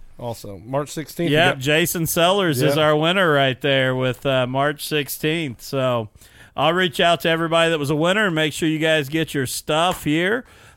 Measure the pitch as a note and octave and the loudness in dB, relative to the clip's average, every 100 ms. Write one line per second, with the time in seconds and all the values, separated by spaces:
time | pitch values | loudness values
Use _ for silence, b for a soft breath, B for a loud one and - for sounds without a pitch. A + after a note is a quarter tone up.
0 | - - A#2+ A2+ G#2+ G2 A2+ C#3 C#3+ - | -20 -14 -12 -12 -14 -14 -6 -4 -4 -8
1 | D3 - E3+ D3+ F3+ C#3+ C3 D3+ F3 F#3 | -8 -4 2 4 2 0 0 2 0 -2
2 | E3 F3 E3+ G3+ F3 B2+ D3+ C#3+ D3+ D3+ | -2 2 2 2 2 2 2 2 2 2
3 | D#3+ F#3+ F3 C#3+ C3+ B2+ D3 C3+ C3 B2+ | 2 2 2 4 2 0 0 2 2 0
4 | B2+ A#2+ C#3 C3 B2+ C3+ C#3+ D3 - D3+ | -2 -2 0 0 0 0 -2 -2 -4 -4
5 | C#3+ - D#3 E3 D3+ A2 - C3+ C3 A#2+ | -4 -4 -2 -2 -4 -8 -8 -2 0 0
6 | A2 B B B B - D3 F3 F#3 - | -4 B B B B -2 0 2 0 2
7 | E3+ E3+ E3+ E3 E3 E3 E3 E3 C#3 D3+ | 2 2 2 0 2 2 2 0 0 0
8 | E3+ G3+ G#3 D#3 D#3 - D#3+ D#3 D#3+ D#3 | 2 2 0 0 -2 -2 -2 0 2 0
9 | C3+ D#3+ D#3 C#3+ B2+ - - D#3 F3 F3 | 0 -4 -2 -4 -4 -6 -2 0 0 0
10 | D3+ D#3 F#3 A#3+ B B B | -2 0 0 -2 B B B